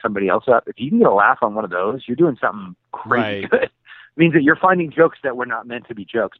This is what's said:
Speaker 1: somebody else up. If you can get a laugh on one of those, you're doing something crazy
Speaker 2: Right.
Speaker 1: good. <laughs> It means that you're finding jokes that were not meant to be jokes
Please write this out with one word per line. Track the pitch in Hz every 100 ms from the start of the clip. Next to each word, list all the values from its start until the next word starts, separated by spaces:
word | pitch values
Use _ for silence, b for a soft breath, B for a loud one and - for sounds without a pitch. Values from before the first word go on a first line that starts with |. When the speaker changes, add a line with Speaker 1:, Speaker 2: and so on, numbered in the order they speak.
Speaker 1:
somebody | 110 101 95
else | 107 -
up. | 117 -
If | -
you | 135
can | 233
get | 160
a |
laugh | 101 107 135
on | 113
one | 107
of | 101
those, | 90 101 135 -
you're | 127
doing | 170 117
something | 117 104 95 - _
crazy | - 110 120 107 101
Speaker 2:
Right. | -
Speaker 1:
good. | - -
<laughs> | _ _ B B
It | -
means | 165
that | 156
you're | 139 160
finding | 185 180 156
jokes | 127 165 -
that | 135 123
were | 123
not | 113 120
meant | 120 -
to |
be | 104
jokes | 92 117 98